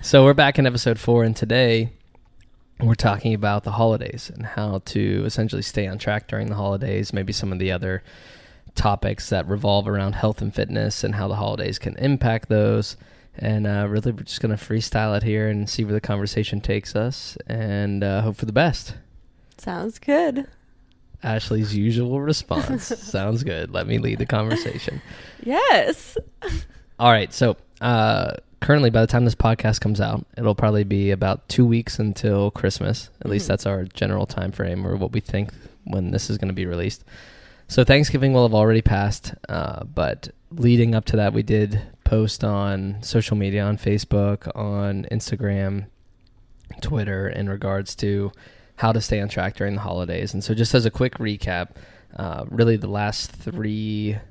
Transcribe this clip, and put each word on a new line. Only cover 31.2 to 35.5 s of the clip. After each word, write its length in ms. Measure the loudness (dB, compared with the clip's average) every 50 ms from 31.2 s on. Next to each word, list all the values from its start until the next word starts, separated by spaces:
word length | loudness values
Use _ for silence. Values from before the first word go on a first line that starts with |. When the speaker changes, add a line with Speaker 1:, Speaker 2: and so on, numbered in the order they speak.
| 0 -2 -2 -2 -6 -2
Speaker 1:
two 160 | 4 4 4
weeks 340 | 6 4 2 0 -4 -4 -2
until 500 | -2 -2 -2 -2 0 0 2 2 2 0
Christmas. 580 | -2 0 -2 -2 -2 0 -2 -2 -2 -4 -6 -16 -20 _
At 80 | -6 -2
least 140 | -2 -2 0
Speaker 2:
Mm-hmm. 60 | 0 -2
Speaker 1:
that's 120 | -2 0
our 180 | -4 -4 -4 -6
general 400 | -8 -4 -4 -2 -2 0 -2 -2
time 260 | -4 -4 -6 -6 -6 -4
frame 340 | -4 -4 -4 -4 -4 -2
or 80 | -2 -2
what 160 | -2 -2 -2
we 80 | -2 -4
think 320 | -4 -2 -4 -4 -4 -4